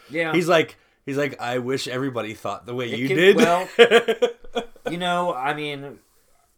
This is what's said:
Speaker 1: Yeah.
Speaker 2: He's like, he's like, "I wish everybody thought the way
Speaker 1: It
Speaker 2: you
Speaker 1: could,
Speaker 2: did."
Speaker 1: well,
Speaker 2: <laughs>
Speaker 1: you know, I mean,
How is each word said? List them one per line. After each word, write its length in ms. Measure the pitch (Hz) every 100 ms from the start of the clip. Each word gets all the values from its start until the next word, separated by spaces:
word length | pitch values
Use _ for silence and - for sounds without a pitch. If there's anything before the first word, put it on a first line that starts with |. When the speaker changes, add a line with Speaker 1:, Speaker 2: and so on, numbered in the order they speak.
| -
Speaker 1:
Yeah. 240 | 156 165
Speaker 2:
He's 160 | 160 170
like, 280 | 170 156 - _ _
he's 120 | - 139
like, 240 | 147 120
"I 180 | 120 127
wish 300 | 123 131 -
everybody 460 | 127 135 117 107
thought 320 | 107 104 101 110
the 80 |
way 180 | 123 120
Speaker 1:
It 60 | 113
Speaker 2:
you 100 | 131
Speaker 1:
could, 60 |
Speaker 2:
did." 220 | 151 185 196
Speaker 1:
well, 320 | 160 175 185 -
Speaker 2:
<laughs> 1120 | 226 226 233 - 240 - - 240 233 - -
Speaker 1:
you 80 | 170
know, 360 | 180 175 180
I 200 | 127 139
mean, 440 | 151 151 143 139 113 _ _ _ _ _